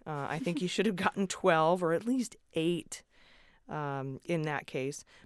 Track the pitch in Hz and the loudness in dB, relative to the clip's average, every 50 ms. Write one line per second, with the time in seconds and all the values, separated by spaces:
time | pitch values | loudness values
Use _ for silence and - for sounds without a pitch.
0 | - - 156 147 139 - 139 156 262 175 175 151 185 175 - - 233 226 196 170 | -10 -8 -6 -6 -4 -4 -4 -4 -2 -2 -2 -2 -2 -2 0 0 0 0 0 0
1 | 185 - - 185 202 180 - - - 185 165 160 160 160 180 185 180 160 165 165 | -2 -2 0 0 -2 -2 -2 2 4 6 6 6 6 6 4 4 2 2 2 0
2 | 208 233 254 262 240 - - - _ _ - 165 160 170 175 165 - - - - | 0 0 0 0 -2 -4 -8 -14 _ _ -2 0 2 2 0 0 -4 -8 -14 -14
3 | - _ _ - - - - - - - - _ _ - - 151 147 143 139 139 | -14 _ _ -20 -20 -20 -20 -20 -20 -20 -20 _ _ -10 -6 -6 -4 -4 -4 -4
4 | 135 139 135 - - - 175 165 156 156 147 135 - - - 147 131 139 143 - | -4 -6 -8 -8 -4 -2 -2 0 0 -2 -2 -4 -6 -6 -6 -4 -4 -4 -6 -8
5 | - - - - - | -14 -18 -20 -20 -10